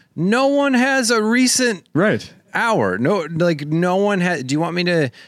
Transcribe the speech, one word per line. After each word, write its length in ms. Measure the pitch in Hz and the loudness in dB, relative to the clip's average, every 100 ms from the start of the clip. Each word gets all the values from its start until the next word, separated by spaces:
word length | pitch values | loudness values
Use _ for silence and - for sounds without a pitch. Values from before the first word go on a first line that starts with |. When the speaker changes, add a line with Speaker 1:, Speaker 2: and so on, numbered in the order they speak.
| _ - | _ -4
Speaker 1:
no 320 | 180 233 277 | 0 2 2
one 260 | 285 277 | 2 2
has 360 | 247 262 269 233 | 2 2 0 0
a 120 | 233 | 0
recent 640 | 214 240 254 - 247 185 - | 2 2 2 2 0 -2 -4
Speaker 2:
Right. 400 | 143 208 117 - - _ | 0 0 0 -6 -20 _
Speaker 1:
hour. 440 | 170 226 202 101 92 | -4 0 0 0 0
No, 300 | 131 202 156 | 0 -2 -2
like, 360 | 165 175 156 147 | -2 0 0 -2
no 280 | 160 180 185 | -2 0 0
one 240 | 202 196 | 0 0
ha-, 220 | 180 170 127 | 0 -2 -2
do 80 | |
you 60 | 147 | -2
want 160 | 165 175 | -2 -2
me 80 | 180 | 0
to, 240 | 170 135 - | 0 0 -6